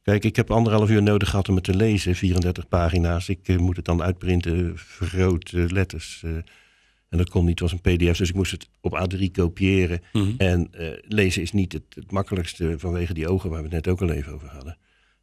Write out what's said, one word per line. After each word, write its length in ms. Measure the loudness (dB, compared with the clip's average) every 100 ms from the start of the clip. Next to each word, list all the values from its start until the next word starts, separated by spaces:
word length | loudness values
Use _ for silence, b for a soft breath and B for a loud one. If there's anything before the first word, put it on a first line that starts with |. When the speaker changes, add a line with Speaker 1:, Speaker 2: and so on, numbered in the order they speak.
Speaker 1:
kijk, 220 | 0 2
ik 120 | 2 0
heb 140 | 2
anderhalf 400 | 2 4 4 4
uur 120 | 4
nodig 280 | 4 2 2
gehad 180 | 0 2
om 60 |
het 100 | 0
te 100 | 2 2
lezen, 380 | 2 2 0
vierendertig 540 | 0 2 2 0 -4 -2
pagina's. 600 | 0 2 2 2 0 -4
Ik, 200 | -6 0
eh, 80 | 2
moet 200 | 2 0
het 80 |
dan 180 | 0 0
uitprinten, 680 | 0 -2 0 0 0 -2 -2 -6
vergrote 920 | -14 -8 -4 0 2 0 -2 -2 0
letters, 500 | 0 -2 -6 -12 -12
eh, 60 | -8 -8 -10 b b b b b b
en 100 | 0
dat 120 | 2
kon 140 | 2
niet, 140 | 2 2
het 100 | -2
was 100 | 0
een 140 | 2 4
P 40 |
D 140 | 4
F, 20 | 2
dus 100 | 0
ik 60 |
moest 160 | 0 -2
het 180 | -4 -12 _
op 140 | -6
A 120 | -2 -4
drie 240 | -2 -2
kopiëren. 720 | 0 0 2 2 4 2 -2 b
Speaker 2:
Mhm. 180 | 0 0 2
Speaker 1:
En, 320 | 2 2 0
eh, 160 | -6 -10 -10
lezen 400 | -4 0 2 0
is 100 | -2
niet 200 | -2 -2
het, 100 | -4 -12
het 160 | -18 -6
makkelijkste 640 | -6 -4 -4 -6 -4 -4 -4
vanwege 360 | -4 -4 -4
die 140 | -4 -2
ogen 220 | -2 -2
waar 80 | -8
we 60 |
het 80 | -6
net 140 | -4 -2
ook 120 | 0
al 100 | 0
even 220 | -2 -6
over 160 | -12 -16
hadden. 300 | -16 -16 -18 _ _ _ _